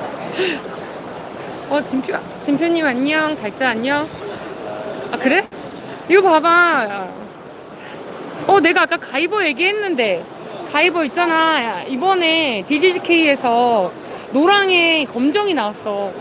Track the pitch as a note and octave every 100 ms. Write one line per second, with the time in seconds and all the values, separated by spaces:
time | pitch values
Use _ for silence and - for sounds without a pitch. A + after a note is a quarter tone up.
0 | - - - - F#4 C#4+ - - - -
1 | - - - - - - - C#4+ C#4+ C4
2 | - - - - - C#4 E4+ E4+ D4+ B3
3 | C#4 D#4 D#4 D#4 - - C4 A3+ B3 D4
4 | G#3+ - - - - - - - - -
5 | - - C4 E4 - - - - - -
6 | - F#4 F#4+ D#4 E4 E4+ F4 D4 G#3+ G3+
7 | F#3 F#3 G#3 - - - - - - -
8 | - - - - - G4 D#4+ F4+ D#4+ E4
9 | - C4 E4+ G#4 E4+ B3 F4+ G#4 G4+ C#4+
10 | A3+ F3 - - - - - D4 F4 E4+
11 | D4+ - F4 D#4+ D#4+ D#4 A#3 F#3+ D3 B3+
12 | F4+ F#4+ E4 D#4+ D4+ G#3+ F3+ D4 F#4 F4+
13 | F4+ E4+ D#4+ C#4 B3+ A#3 A#3+ A3+ F3+ -
14 | - - - C4 E4 G4+ F#4+ F4+ E4+ D#4+
15 | C#4 A#3+ C4+ G4+ G#4 D#4 G#3 G#3 A3 G3+
16 | G3 F3+